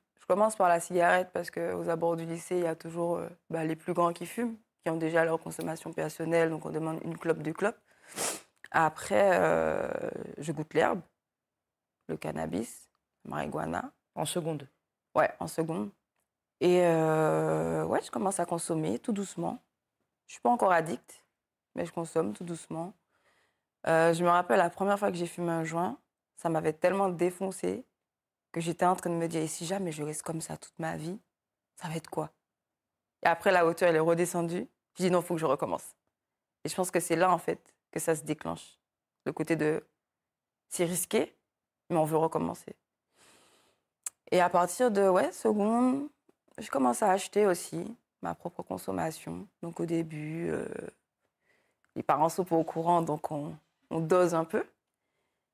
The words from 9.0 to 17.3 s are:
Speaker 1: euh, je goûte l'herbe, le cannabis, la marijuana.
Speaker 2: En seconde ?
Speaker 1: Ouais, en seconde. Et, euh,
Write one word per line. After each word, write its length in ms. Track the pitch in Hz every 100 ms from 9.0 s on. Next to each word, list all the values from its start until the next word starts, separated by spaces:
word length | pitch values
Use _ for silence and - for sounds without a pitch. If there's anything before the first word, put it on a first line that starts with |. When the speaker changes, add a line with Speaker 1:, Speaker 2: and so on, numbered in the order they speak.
| - 202 202
Speaker 1:
euh, 560 | 180 165 165 160 - - - - - - -
je 120 | 156
goûte 200 | 151 151
l'herbe, 300 | 151 165 190 - _ _ _ _ _ _ _ _ _ -
le 80 | 78
cannabis, 720 | - 151 80 - - - - _ _ _
la 80 | -
marijuana. 600 | 151 - 151 160 - 277 - _
Speaker 2:
En 100 | -
seconde ? 420 | 156 175 160 151 135 _ _ _ _
Speaker 1:
Ouais, 160 | 156 147 -
en 60 | 165
seconde. 440 | - 160 175 208 - _ _ _ _ _ _
Et, 200 | 180 180
euh, 1000 | 175 165 160 156 156